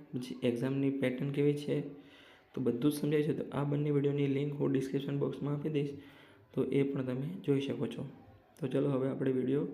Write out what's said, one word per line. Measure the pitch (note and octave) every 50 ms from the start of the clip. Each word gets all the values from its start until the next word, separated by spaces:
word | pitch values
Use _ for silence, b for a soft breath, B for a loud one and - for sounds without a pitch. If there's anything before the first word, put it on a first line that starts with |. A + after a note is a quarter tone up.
| - - -
પછી | B2 B2 - - - -
એક્ઝામની | B2 A#2+ A#2+ B2+ C3 C3+ C#3 C#3 C3+
પેટર્ન | C3+ - B2+ B2+ B2+ - D3 C#3+
કેવી | C#3 C#3+ C#3+ D3 C#3+
છે, | D3 - - C#3+ D3 - - - B B B B B B B B B B B -
તો | C#3
બધું | B2+ B2 A#2 B2 C3+ D3
જ | D3
સમજાય | - - D3 D#3 D3+ D3+
છે. | D#3 -
તો | - - - - C#3
આ | C#3+
બંને | C#3+ C#3+ C#3+ D3 D3+
વીડિયોની | D3 C#3+ C#3 C#3+ C#3 C#3+ C#3+ C#3
લિંક | C3+ C#3 D3 D3 C#3+
હું | C#3+ C#3 C#3
ડિસ્ક્રિપ્શન | C3+ C3+ C3+ - - C#3 C#3 C#3 C#3+ C#3+
બોક્સમાં | C#3+ C#3 C#3 - C3+ C#3+ D3
આપી | C#3+ C#3+ D#3+
દઈશ, | D3+ C#3+ C#3+ C#3 - - B B B B B B B B B B -
તો | C#3+ B2+
એ | - - C#3 C#3
પણ | C#3 - C#3 B2+
તમે | B2+ B2+ C3 C#3+ D#3+
જોઈ | F#3 G3 - C#3+ C#3 C3+
શકો | C3+ - A#2+ - A#2 -
છો. | - - C#3 C#3 - - - - - - - - - -
તો | C#3+ B2+
ચલો | C3+ C#3 C#3+ C#3+
હવે | C#3 B2+ C3 C3+
આપણે | C3 - C#3+ C3+
વીડિયો | B2+ B2+ B2 B2+ C3+ D3 E3+ -